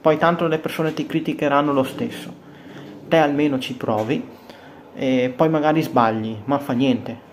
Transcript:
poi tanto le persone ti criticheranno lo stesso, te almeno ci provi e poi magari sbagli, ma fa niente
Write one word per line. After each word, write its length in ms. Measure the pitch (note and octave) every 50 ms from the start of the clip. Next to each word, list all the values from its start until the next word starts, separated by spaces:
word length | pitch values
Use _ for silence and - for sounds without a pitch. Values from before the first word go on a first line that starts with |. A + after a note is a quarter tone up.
poi 160 | _ D#3+ D#3
tanto 300 | D3 - E3 F3 E3+ F3+
le 120 | E3 D#3 D#3
persone 360 | - - - - D#3+ D#3 D#3
ti 120 | D#3 D3
criticheranno 640 | - - E3 D3+ - C#3+ - D#3 C#3+ C#3 C#3+ D3 D3+ C#3+
lo 100 | C3+ C3
stesso, 500 | C3 - - A#2 - - - - - - - - - - - - - - - - - - - -
te 120 | - - E3
almeno 400 | D#3 C#3+ C#3+ C#3 D3+ D3 C3+ C3
ci 160 | C3 - B2+
provi 520 | A#2+ - - A2+ G#2+ A2 A2 C#3+ - - - - - - - - - - - - - - - -
e 380 | - - C3 C3 B2+ B2 B2+ B2+
poi 140 | - D#3+ D#3+
magari 320 | D#3+ D#3 D3 D3+ D#3 D#3+ D#3
sbagli, 540 | - - C3 A#2 A2+ A2 A2 A2 A2 A2 G#2+ G2+
ma 140 | B2+ C#3+ C#3
fa 140 | C#3+ - C3
niente 460 | A#2+ C3+ C3+ B2 A2 G2+ - - - - -